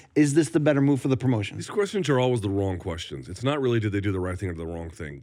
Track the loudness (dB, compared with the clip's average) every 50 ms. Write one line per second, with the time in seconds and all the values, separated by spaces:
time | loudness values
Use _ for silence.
0 | -16 _ 2 4 4 6 6 4 4 4 2 2 4 4 4 4 6 4 4 4
1 | 2 0 0 2 2 0 0 0 -2 -4 -6 -10 -10 -6 -4 -4 -2 -2 -2 -2
2 | 0 2 2 2 4 2 2 0 0 0 0 0 0 -2 -2 -4 -6 -6 -8 -8
3 | -8 -10 -10 -10 -10 -12 -10 -6 -4 -2 0 0 2 2 2 2 2 0 0 -2
4 | 0 0 -2 -2 -2 -4 -4 -4 -6 -6 -6 -6 -8 -8 -8 -8 -8 -10 -10 -12
5 | -12 -12 -12 -14